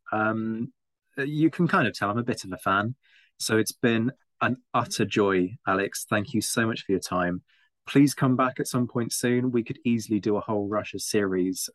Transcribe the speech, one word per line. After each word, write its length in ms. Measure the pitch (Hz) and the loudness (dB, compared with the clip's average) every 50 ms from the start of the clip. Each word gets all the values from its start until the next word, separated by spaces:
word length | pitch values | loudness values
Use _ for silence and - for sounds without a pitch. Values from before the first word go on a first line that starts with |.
| _ - | _ -6
Um, 600 | - 107 107 110 110 110 113 113 110 110 120 - - _ _ _ _ _ _ _ _ | -2 -2 0 0 0 -2 -4 -4 -4 -6 -6 -8 -10 _ _ _ _ _ _ _ _
you 340 | - 139 143 151 151 156 160 | -6 -4 -2 2 2 2 2
can 160 | - - 175 | 4 2 2
kind 220 | 160 - 190 143 104 | 2 4 2 2 0
of 60 | 95 | 0
tell 140 | - 104 101 | -2 -2 -2
I'm 100 | 104 117 | 0 0
a 40 | |
bit 220 | 117 123 113 - - | -2 -2 -4 -6 -6
of 80 | 98 | -10
a 40 | 92 | -10
fan. 380 | - - 101 95 98 104 117 127 - _ _ _ _ _ _ _ - | -4 0 0 2 2 0 -2 -4 -8 _ _ _ _ _ _ _ -8
So 200 | - - 117 110 | -4 0 2 2
it's 140 | 107 - | 2 0
been 400 | - _ - 120 113 110 113 127 - _ _ _ _ - | -2 _ 2 2 4 4 2 0 -2 _ _ _ _ -4
an 180 | 113 113 123 - _ _ | -2 -2 -2 -4 _ _
utter 320 | - 127 113 - - - 110 | -2 -2 -2 -2 -2 -2 -2
joy, 540 | 98 - 110 104 98 95 92 90 92 113 - - | 0 2 2 4 4 4 2 2 0 -4 -6 -2
Alex. 400 | - 98 95 98 - - - - - | -2 0 0 0 -2 -4 -8 -6 -2
Thank 240 | 110 107 101 - | -2 -2 -2 -2
you 80 | - 110 | -2 -2
so 280 | - - - - 117 113 | -2 -2 -2 -2 0 -2
much 160 | 117 - - | -2 -4 -4
for 80 | - | -2
your 80 | 98 90 | -2 -2
time. 420 | - - 92 90 90 87 90 - - _ _ _ _ _ _ _ _ | -2 -2 -2 0 0 0 -2 -4 -8 _ _ _ _ _ _ _ _
Please 280 | - - - 143 143 - | 2 4 6 6 6 4
come 220 | - 147 131 127 | 2 0 2 2
back 240 | 123 131 127 127 - | 2 0 0 -2 -4
at 80 | 143 - | -6 -4
some 180 | - 127 123 | -2 -2 -2
point 260 | 117 - 123 117 113 | -2 -2 -4 -4 -2
soon. 380 | - - - 120 123 123 123 131 | -2 -2 0 2 2 2 2 2
We 140 | 120 120 113 | 0 0 0
could 140 | - 123 - - | -2 -6 -4 0
easily 360 | 120 117 113 107 - 110 104 | 0 0 0 0 0 -2 0
do 160 | 92 110 104 | 2 0 0
a 40 | 101 | 0
whole 280 | - - 110 104 101 101 | 0 -2 -2 -2 -2 -2
Russia 300 | 107 107 104 - - 98 | -2 -4 -4 -4 -8 -8
series. 680 | - - - 107 101 98 92 92 90 92 92 - - - - | -4 -2 0 0 2 2 2 2 0 0 -2 -4 -6 -6 -4